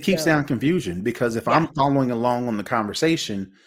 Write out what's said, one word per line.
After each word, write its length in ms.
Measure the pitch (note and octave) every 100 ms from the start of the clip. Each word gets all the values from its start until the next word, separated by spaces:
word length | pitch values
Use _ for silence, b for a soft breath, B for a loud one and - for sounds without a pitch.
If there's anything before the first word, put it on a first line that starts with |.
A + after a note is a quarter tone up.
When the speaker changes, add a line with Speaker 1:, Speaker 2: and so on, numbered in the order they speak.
Speaker 1:
keeps 200 | - F3
Speaker 2:
So 60 | E3
Speaker 1:
down 140 | D3+ C#3+
confusion, 560 | A#2+ C3+ F3+ G#2 F2
because 340 | G#2+ A2+ A#2+ A2+
if 120 | A#2
Speaker 2:
Yeah. 100 | C3+
Speaker 1:
I'm 100 | D#3+
following 360 | C#3+ C#3 C#3 B2+
along 360 | A#2+ A#2+ B2 B2
on 100 | G#2+
the 60 |
conversation, 880 | F#2+ A#2+ G#2 F#2 D#3+ D#3+ - G2+ F#2+ b